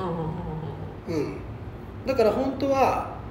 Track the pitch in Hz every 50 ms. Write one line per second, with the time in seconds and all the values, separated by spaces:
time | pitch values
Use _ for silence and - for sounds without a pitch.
0 | 190 175 165 165 160 160 156 - - - - - - - - - - - - -
1 | - - 165 156 131 - - - - - - - - - - - - - - -
2 | - 262 262 240 220 208 208 240 269 269 262 - 285 277 269 269 254 190 - -
3 | - - - - - -